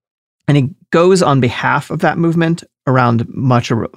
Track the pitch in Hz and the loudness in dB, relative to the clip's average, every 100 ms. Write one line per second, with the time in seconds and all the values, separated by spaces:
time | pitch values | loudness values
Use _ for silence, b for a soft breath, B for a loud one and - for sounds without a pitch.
0 | _ _ _ _ - 143 123 - - 165 | _ _ _ _ 0 0 0 -6 -2 2
1 | 180 190 165 139 123 - 131 135 - 156 | 4 4 2 2 0 -2 -2 -2 -4 -4
2 | 170 160 165 165 165 170 - _ - 127 | -2 0 -2 0 0 -2 -8 _ -2 0
3 | 120 117 - - 131 120 - 117 - | 2 0 -4 -4 0 0 0 -4 -6